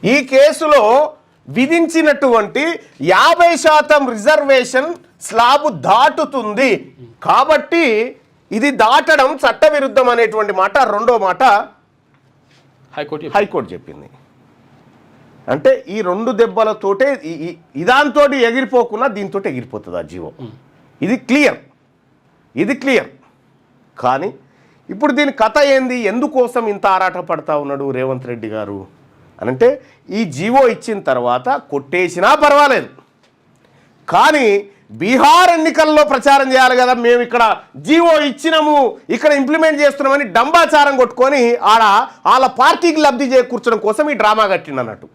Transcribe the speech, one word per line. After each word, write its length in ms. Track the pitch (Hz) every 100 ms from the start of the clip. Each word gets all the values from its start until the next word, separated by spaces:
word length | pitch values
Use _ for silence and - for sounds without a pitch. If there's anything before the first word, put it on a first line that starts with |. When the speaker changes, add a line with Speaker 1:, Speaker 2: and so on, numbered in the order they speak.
Speaker 1:
ఈ 200 | 180 277
కేసులో 880 | 262 269 294 302 311 285 214 254 302 - _ _ -
విధించినటువంటి 1300 | 147 269 339 330 330 302 285 269 233 208 165 311 330 - _
యాభై 540 | 147 185 277 339 349 339
శాతం 540 | 311 302 294 302 262
రిజర్వేషన్ 840 | 226 214 302 277 269 247 254 302 339 _ _
స్లాబ్ 600 | - 220 240 285 302 180
దాటుతుంది 1120 | 131 208 285 294 302 269 214 208 269 185 - _ 123 _
కాబట్టి 960 | 165 202 285 311 302 339 302 214 240 269 _ _ _
ఇది 180 | 214 285
దాటడం 680 | 247 220 277 320 302 269 294
చట్టవిరుద్ధం 720 | 269 233 311 302 269 214 247
అనేటువంటి 440 | 233 226 214 208
మాట, 260 | 190 196 202
రెండో 400 | 247 208 233 233
మాట 240 | 196 -
Speaker 2:
హైకోర్టు 1800 | 262 208 196 _ _ _ _ _ _ _ _ _ _ _ _ - 147 151
చెప్పింది. 120 | 156 202
Speaker 1:
హైకోర్టు 360 | - 175 104
చెప్పింది. 380 | 90 - 73 69 _ _ _ _ _ _ _ _ _ _ _ _ _ -
అంటే 360 | 135 262 262 -
ఈ 120 | 202
రెండు 300 | 185 185 233
దెబ్బలతోటే 880 | 214 226 185 220 214 196 196 269 269
ఈ, 40 | 156
ఈ, 280 | 165 165 160 _ 135
ఇదాంతోటి 600 | 175 262 294 294 285 277
ఎగిరిపోకున్నా 680 | 233 240 262 254 240 208 262
దీంతోటి 420 | 208 196 196 196
ఎగిరిపోతుంది 500 | 131 113 107 92 87
ఆ 40 |
జీవో. 300 | 78 87 78 -
Speaker 2:
మ్మ్. 100 | 123 - _ _ _ _
Speaker 1:
ఇది 140 | 165 240
క్లియర్, 400 | - 262 277 143 _ _ _ _ _ _ _ _ _ -
ఇది 180 | 196
క్లియర్. 320 | 277 269 240 - _ _ _ _ _ _ _ _ -
కానీ 360 | 127 135 190 - _ _ _ _ _
ఇప్పుడు 220 | 190 285
దీని 200 | 269 285
కథ 260 | 285 220 294
ఏంది, 400 | 285 269 254 254
ఎందుకోసం 680 | 208 226 294 262 240 247 226
ఇంత 200 | 202 202
ఆరాట 320 | 190 185 180
పడతా 380 | 165 165 151 151
ఉన్నాడు 320 | 143 139 139
రేవంత్ 360 | 127 131 127 123
రెడ్డి 220 | 120 110
గారు 380 | 107 101 101 95 _ _ _ _ _
అనంటే 400 | 113 131 240 285 _ _ -
ఈ 140 | 196
జీవో 440 | 214 131 196 262 254
ఇచ్చిన 320 | 220 - 208
తర్వాత 480 | 156 127 120 123 131 277 -
కొట్టేసినా 640 | 143 135 180 180 165 202
పర్వాలేదు, 540 | 302 294 285 285 233 123 - _ _ _ _ _ _ _ _ _ _ -
కానీ 580 | 175 269 302 233 202 202 _ _
బీహార్ 600 | 110 180 254 277 330 359
ఎన్నికల్లో 540 | 339 320 311 311 302
ప్రచారం 480 | 294 269 277 277 262
చేయాలి 240 | 262 254 254
కదా, 180 | 247
మేము 280 | 247 233 240
ఇక్కడ 340 | 240 240 226 190 - -
జీవో 440 | 151 320 339 311
ఇచ్చినాము, 760 | 285 226 320 320 302 294 254 - -
ఇక్కడ 220 | 233 302
ఇంప్లిమెంట్ 480 | 285 262 320 320 285
చేస్తున్నామని 440 | 294 285 277 277
డంబాచారం 720 | 254 175 254 339 320 302 285 269
కొట్టుకొని 600 | 247 - 262 285 240 240
ఆడ 260 | 190 226 214 202 262 - 175
వాళ్ళ 200 | 240 262
పార్టీకి 540 | 254 262 480 339 311
లబ్ధి 240 | 294 247
చేకూర్చడం 540 | 277 262 247 240 240 220
కోసం 320 | 214 214 302
ఈ 40 |
డ్రామా 320 | 254 214 214 214
కట్టిండు 340 | 180 170 135
అన్నట్టు. 280 | 117 101 -